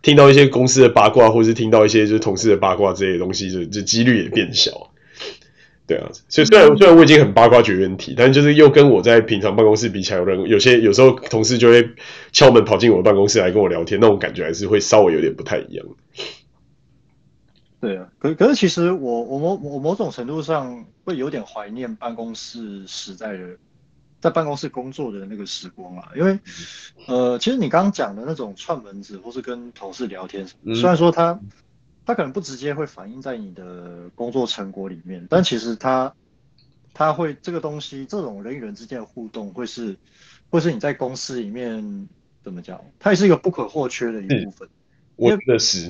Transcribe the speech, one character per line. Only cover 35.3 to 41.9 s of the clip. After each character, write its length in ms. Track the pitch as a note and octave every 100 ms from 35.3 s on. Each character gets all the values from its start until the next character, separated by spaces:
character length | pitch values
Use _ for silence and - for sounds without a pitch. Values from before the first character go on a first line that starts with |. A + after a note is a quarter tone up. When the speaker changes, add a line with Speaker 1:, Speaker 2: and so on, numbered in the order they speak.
| E3
Speaker 2:
其 160 | F3+ A#2+
实 160 | A2+ A2
他， 360 | C3 C3 C3 _ _ _ _ _ _ _ _
他 220 | _ D#3
会， 240 | D#3 E3 C#3
这 120 | -
个 80 | E3+
东 200 | D#3 D3
西， 240 | D3 C#3 C3+
这 140 | G#3
种 220 | C#3+ G2+
人 140 | G#2 C#3
与 60 |
人 120 | A2+
之 140 | G#2 A#2
间 100 | B2+
的 80 | G#2+
互 220 | - A2
动 260 | A#2 G2+
会 100 | F2+
是， 320 | A#2 - A2+ F#2+ _ _ _ _ _
会 100 | E3+
是 120 | D#3+
你 80 | B2+
在 120 | C#3+
公 240 | C3 C3 C3
司 240 | - B2+
里 120 | G#2
面， 560 | A2+ A#2+ A2+ G#2